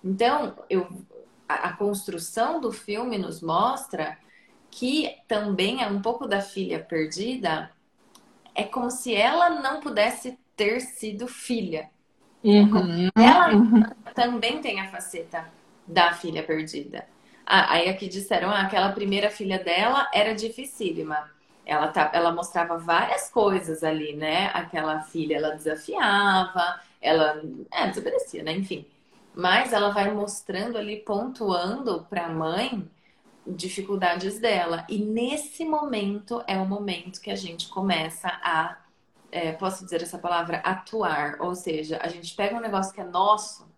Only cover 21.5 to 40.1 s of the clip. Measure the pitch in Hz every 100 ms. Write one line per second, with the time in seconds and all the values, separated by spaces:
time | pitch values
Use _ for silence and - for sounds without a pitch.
21.5 | _ - 151 156 175 151 170 170 170 170
22.5 | 175 170 196 165 170 233 554 - 247 202
23.5 | 185 165 160 160 156 151 147 156 165 202
24.5 | - 170 170 156 156 156 165 151 147 151
25.5 | 151 156 156 - - 240 202 202 190 180
26.5 | 185 175 - - _ - 160 156 156 156
27.5 | - - 180 196 - - - - - 156
28.5 | 170 190 - - _ _ _ _ - 180
29.5 | 208 254 220 202 202 202 208 208 - -
30.5 | 190 226 226 208 208 - 202 254 262 208
31.5 | 180 175 254 254 170 - 196 170 160 160
32.5 | 175 254 233 - _ _ _ _ _ -
33.5 | 175 185 196 196 196 180 175 190 214 226
34.5 | 190 170 170 - 208 214 226 247 294 -
35.5 | - 320 302 294 220 196 208 - 240 -
36.5 | 196 190 202 202 175 175 185 - 196 185
37.5 | 165 - - 190 165 160 165 180 170 170
38.5 | 165 170 180 _ _ _ _ _ 175 160
39.5 | 156 190 190 185 170 170